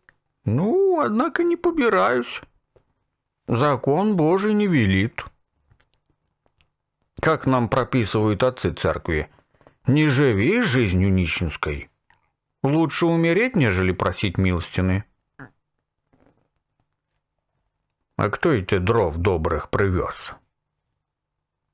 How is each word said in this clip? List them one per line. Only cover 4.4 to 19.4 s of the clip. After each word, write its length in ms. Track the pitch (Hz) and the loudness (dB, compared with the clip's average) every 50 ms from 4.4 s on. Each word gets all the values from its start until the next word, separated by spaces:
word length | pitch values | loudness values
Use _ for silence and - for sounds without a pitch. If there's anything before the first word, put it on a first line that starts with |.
| 202 214 214 | 0 0 0
не 120 | 208 208 | 0 0
велит. 580 | 196 170 139 110 95 95 95 101 123 - - - - - _ _ _ _ _ _ _ _ _ _ _ _ _ _ _ _ _ _ _ _ _ _ _ _ _ _ _ _ _ _ _ _ _ _ _ _ - | 2 2 2 2 2 2 0 0 -2 -6 -12 -16 -18 -20 _ _ _ _ _ _ _ _ _ _ _ _ _ _ _ _ _ _ _ _ _ _ _ _ _ _ _ _ _ _ _ _ _ _ _ _ -4
Как 260 | - 160 160 135 - | 0 0 0 0 0
нам 220 | 139 131 127 117 104 | 0 2 2 0 0
прописывают 720 | - 131 120 - - 127 110 - - 110 107 107 104 92 | 0 0 0 0 0 0 0 0 0 0 2 2 2 2
отцы 300 | 127 127 127 - - 90 | 0 0 0 -2 -4 -4
церкви, 580 | 73 - - 82 78 76 - - 80 76 73 - _ _ _ _ _ _ _ - _ _ _ | -4 -2 -2 -2 -2 -2 -4 -4 -4 -4 -4 -6 _ _ _ _ _ _ _ -20 _ _ _
не 220 | - 131 151 156 151 | 0 2 2 2 2
живи 540 | 131 131 147 131 107 95 107 151 214 247 | 2 2 2 2 2 2 2 2 2 0
жизнью 500 | 247 175 120 131 117 95 90 90 95 98 | 0 0 0 0 0 2 2 2 2 2
нищенской. 800 | 95 92 90 78 - - 90 78 - - - 78 73 69 - - _ _ _ _ _ _ _ _ _ _ _ _ _ _ | 2 2 0 -2 -2 -4 -4 -6 -6 -6 -6 -6 -6 -8 -12 -16 _ _ _ _ _ _ _ _ _ _ _ _ _ _
Лучше 440 | - 139 147 160 165 147 - - 170 | -2 0 0 0 0 0 -2 -2 0
умереть, 480 | 170 170 165 165 170 170 196 240 254 254 | 0 2 2 2 2 2 0 0 0 0
нежели 380 | 190 135 107 92 92 92 92 | 0 2 2 2 2 0 0
просить 460 | 90 - 95 95 92 - - 98 87 - | 0 -2 -2 -4 -2 -4 -4 -4 -2 0
милостины". 640 | 95 92 90 85 82 - - - 92 92 90 101 - - _ _ _ _ _ - 131 107 _ _ _ _ _ _ _ _ _ _ _ _ _ _ _ _ _ _ _ _ _ _ _ _ _ _ _ _ _ _ _ _ _ _ _ _ _ _ _ _ _ _ _ _ _ _ _ _ _ _ _ _ _ - | 0 0 0 -2 -4 -6 -4 -2 0 0 -2 -2 -4 -10 _ _ _ _ _ -20 -20 -20 _ _ _ _ _ _ _ _ _ _ _ _ _ _ _ _ _ _ _ _ _ _ _ _ _ _ _ _ _ _ _ _ _ _ _ _ _ _ _ _ _ _ _ _ _ _ _ _ _ _ _ _ _ -4
"А 120 | 101 104 | -4 -4
кто 220 | - - - 170 | -2 -2 0 0
это 280 | 147 104 87 - 107 95 | 0 0 0 -2 -2 0
дров 360 | 90 104 113 117 98 82 76 | 0 2 2 2 0 0 -2
добрых 540 | 82 85 101 92 82 | -2 0 0 0 0